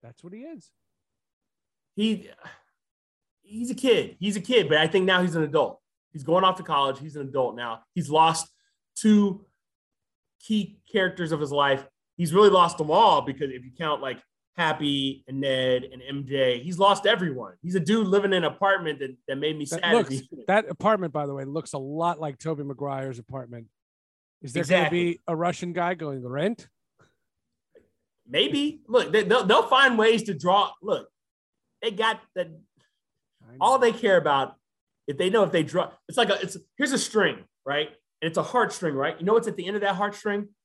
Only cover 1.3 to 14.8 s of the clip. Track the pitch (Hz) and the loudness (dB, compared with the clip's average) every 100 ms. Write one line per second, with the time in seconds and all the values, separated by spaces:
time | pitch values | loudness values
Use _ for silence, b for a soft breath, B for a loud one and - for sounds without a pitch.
1.3 | _ _ _ _ _ _ - 214 208 - | _ _ _ _ _ _ -4 -2 -2 -8
2.3 | - - B B _ _ _ _ _ _ | -20 -20 B B _ _ _ _ _ _
3.3 | _ 196 214 240 262 269 208 117 - 196 | _ _ -10 -8 -4 2 2 2 -4 -4
4.3 | 202 - 247 156 151 160 190 185 185 180 | -4 2 2 4 2 4 2 4 4 2
5.3 | 165 151 151 127 - _ _ _ 160 135 | 0 0 0 0 -4 _ _ _ -14 0
6.3 | 175 185 185 165 147 135 131 151 147 139 | 2 4 0 -2 0 0 -4 -10 -12 -8
7.3 | 135 127 117 120 113 _ - 135 156 269 | -2 -2 -4 -10 -10 _ -8 -2 4 4
8.3 | - - _ _ _ _ - 220 208 202 | 2 -6 _ _ _ _ -2 4 4 4
9.3 | 185 _ _ _ _ _ _ _ _ _ | -2 _ _ _ _ _ _ _ _ _
10.3 | _ - 214 196 - _ 214 185 180 165 | _ -4 -2 -2 -10 _ -2 0 -2 -4
11.3 | 156 147 143 143 135 - _ _ _ 170 | -4 -2 0 2 2 -4 _ _ _ 0
12.3 | 175 208 190 175 - 151 165 220 156 139 | 6 8 8 4 0 0 4 6 4 0
13.3 | 135 143 127 127 127 160 139 135 123 _ | -6 -8 -8 -16 -8 -4 -4 -6 -10 _
14.3 | _ _ - 165 156 | _ _ -2 -2 0